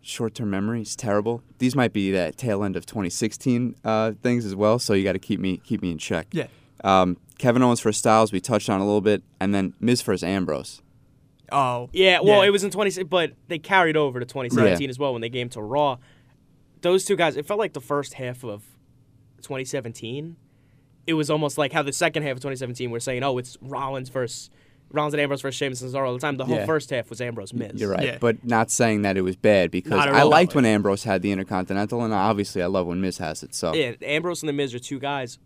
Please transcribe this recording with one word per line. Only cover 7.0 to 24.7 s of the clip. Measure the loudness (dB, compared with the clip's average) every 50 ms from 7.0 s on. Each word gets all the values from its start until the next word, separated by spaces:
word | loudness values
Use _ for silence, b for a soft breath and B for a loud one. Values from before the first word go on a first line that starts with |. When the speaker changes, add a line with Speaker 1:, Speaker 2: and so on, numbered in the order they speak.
| 6 4 2 -4 _ _ -12 _
Speaker 1:
Kevin | 2 4 4 6
Owens | 6 4 4 2
versus | 2 0 0 2
Styles, | 2 4 6 6 6 4
we | 2 -4
touched | -2 0 0 0 0 0
on | 0 0
a | 2
little | 2 2 2
bit, | 4 4 2 2 0 _ _ _
and | -2 0 0
then | 0 0 -2 -4 _
Miz | 0 2 2 2
versus | 2 -2 -2 -2 0
Ambrose. | -2 -2 -2 0 -2 -4 -6 -6 -12 -16 -20 _ _ _ _ _ _ _ _ _ _ _ _ _ -4
Speaker 2:
Oh. | 0 0 0 0 -2 -4 -8 -6
Speaker 3:
Yeah, | 0 2 2 4 4 2
well, | 4 6 6 6
Speaker 2:
Yeah. | 6 4
Speaker 3:
it |
was | 2 0 -2
in | -4
twenty, | -4 -2 -4 -4 -2 -6
but | -6 -2 0 0 0 -2 -6 _ _ -10
they | -10 -10
carried | -4 2 2 4 4 4 2
over | 2 0 0 -2 -6
to | -8
twenty | -8 -8 -8 -6 -2
seventeen | 0 4 4 4 4 2 -2 -4
Speaker 1:
Yeah. |
Speaker 3:
as | -4 -4
well | -4 -4
when | -4 -4
they | -6 -6
came | -6 -6 -6 -6
to | -8 -10
Raw. | -8 -4 0 0 0 0 -2 -4 b b b b b b b b _ _ _ _ _ _ _ _
Those | 0 2 2 2 2
two | 0 0
guys, | 2 2 0 0
it | -2 -4
felt | -4 -2 -2
like | -2 -2 _
the | -10
first | -6 -2 -2 -2 -2 -4 -10
half | -10 -10 -10 -10 -10 -10
of | -10 -10 -12 -14 _ _ _ _ _ _ _ _ _ _ _ _ _ _ _
twenty | -12 -10 -8 -8 -6
seventeen, | -6 -6 -6 -6 -8 -12 -10 -10 -8 -8 -8 -8 -10 -14 _ b b b b b b b b b b b _ _
it | -2 0
was | 0 2 0
almost | 0 0 0 -2 0 -2
like | -2 0
how | 0 0
the | 0 0
second | -2 0 0 0 0 -2
half | -4 -4 -6
of | -6
twenty | -6 -8 -8
seventeen | -6 -8 -8 -6 -6 -6 -6
we're | -6 -6
saying, | -4 -4 -4 -2
"Oh, | -2 -2 -2 -2
it's | -4 -8 -16 -18
Rollins | -14 -10 -8 -6 -6 -6 -6 -8 -10 -6
versus, | -4 -4 -4 -4 -6 -12 -16 -18 b b b b